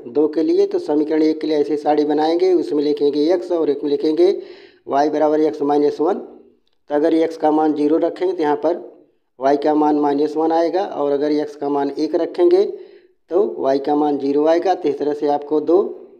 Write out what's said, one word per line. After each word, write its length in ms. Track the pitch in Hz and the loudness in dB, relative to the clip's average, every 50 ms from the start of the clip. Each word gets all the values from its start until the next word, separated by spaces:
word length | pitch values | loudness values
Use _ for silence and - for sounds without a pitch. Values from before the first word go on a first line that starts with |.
| - 120 | -12 -6
दो 180 | 120 143 156 151 | 0 0 0 2
के 140 | 151 165 160 | 0 0 0
लिए। 240 | 156 170 190 202 | 0 2 2 2
तो 120 | 196 202 185 | 0 -2 -4
समीकरण 420 | 175 - 147 151 151 - 156 156 156 | -2 -2 0 0 0 0 0 2 2
एक 180 | 156 156 156 | 2 0 0
के 60 | 160 | -2
लिए 120 | 156 156 147 | -2 0 0
ऐसे 180 | 143 147 156 143 | 0 0 -2 -2
सारणी 260 | - 151 151 151 151 | 0 0 2 2 2
बनाएंगे, 480 | 147 151 151 151 160 170 175 180 185 180 | 2 0 0 2 2 2 2 2 4 4
उसमें 280 | 160 147 - 147 147 143 | 2 2 0 -2 -2 0
लिखेंगे 480 | 147 147 147 147 143 143 151 147 160 185 | 0 0 0 0 0 2 2 2 2 0
एक्स 160 | 175 175 - 175 | 0 -2 -2 -2
और 180 | 165 156 147 | 0 0 0
एक 140 | 139 139 - | -2 -2 -2
में 60 | 147 | -2
लिखेंगे 400 | 143 143 151 156 156 160 175 190 202 - - - - - - - - _ _ | -2 0 0 0 2 4 4 2 2 0 -6 -12 -18 -20 -20 -20 -20 _ _
वाई 220 | - 131 139 147 156 | -4 0 0 0 0
बराबर 300 | 147 151 156 151 151 151 156 | 0 0 2 2 2 2 2
x 200 | 156 151 151 147 | 0 0 -2 -2
minus 380 | 143 147 143 147 147 143 - | 0 2 2 2 2 0 0
वन। 140 | 151 170 208 | 0 -2 -2
तो 800 | 240 - - - - - _ _ _ _ _ _ _ _ - 147 | -2 -6 -12 -18 -20 -20 _ _ _ _ _ _ _ _ -4 -2
अगर 200 | 147 151 165 165 | 0 2 2 2
एक्स 200 | 160 165 156 160 | 2 2 0 -2
का 140 | - 156 156 151 | -2 0 2 2
मान 220 | 151 156 156 147 | 2 2 2 0
ज़ीरो 240 | 143 147 147 156 165 | 0 0 2 2 2
रखेंगे 340 | 165 165 165 - 180 180 180 | 0 0 -2 -2 -4 -4 -2
तो 100 | 170 156 | -2 -2
यहाँ 140 | 147 147 - | -2 0 0
पर 300 | - 156 175 175 - - - - _ _ _ _ _ _ _ - | 0 -2 -2 -4 -6 -12 -20 -20 _ _ _ _ _ _ _ -4
वाई 160 | 127 139 147 | 0 0 0
का 180 | 147 147 151 151 | 2 2 0 2
मान 240 | 151 151 147 151 147 | 2 2 2 2 2
माइनस 360 | 147 147 143 139 151 151 151 | 0 0 0 0 0 -2 0
वन 160 | 156 160 165 165 | 0 0 0 0
आएगा 320 | 165 170 165 151 185 202 | 0 0 0 0 -2 -4
और 280 | - - 143 143 143 143 | -4 -4 -4 -2 -2 0
अगर 200 | 139 143 151 151 | 0 0 0 0
एक्स 220 | 147 151 151 - | -2 -2 -4 -6
का 120 | - 143 143 | -8 -6 -4
मान 200 | 143 143 143 143 139 - | -2 -2 -2 -2 -4 -4
एक 160 | 151 156 160 | -4 -2 -2
रखेंगे 480 | 170 165 170 - - 175 175 175 185 208 - - - - - - - _ _ _ _ _ - | -2 -2 -2 0 2 2 4 4 4 2 0 -4 -10 -16 -20 -20 -20 _ _ _ _ _ -4
तो 140 | 160 185 214 226 - - | -2 0 0 -2 -2 -4
वाई 200 | - 135 135 139 | -2 0 0 0
का 140 | 139 147 147 | 0 -2 0
मान 220 | 147 151 147 143 135 | 0 0 0 -2 -2
ज़ीरो 260 | 131 139 143 147 147 | -2 -2 0 2 2
आएगा। 280 | 160 165 170 - 190 180 | 2 2 2 2 0 -2
तो 140 | 180 180 147 | 0 -2 -4
इस 100 | 135 - | -4 -2
तरह 160 | 147 147 147 | -2 -4 -4
से 140 | 147 151 143 | -2 -2 -2
आपको 300 | 143 143 - - 151 151 143 | -2 -2 -2 -2 -2 -2 0
दो 160 | - 170 190 220 - - - - - - - | 2 2 2 2 0 -6 -12 -18 -20 -20 -20